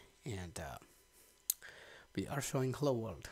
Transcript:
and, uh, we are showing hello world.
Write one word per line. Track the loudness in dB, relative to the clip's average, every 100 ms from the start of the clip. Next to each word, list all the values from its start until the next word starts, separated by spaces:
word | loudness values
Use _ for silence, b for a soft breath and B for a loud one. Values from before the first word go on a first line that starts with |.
| -12 -10 -4
and, | -4 -4 -6
uh, | -6 -8 -12 -20 -20 -20 -20 -4 0 0 B B B B B -4
we | 0
are | 0
showing | 2 2 2
hello | 4 4
world. | 4 2 -4 -10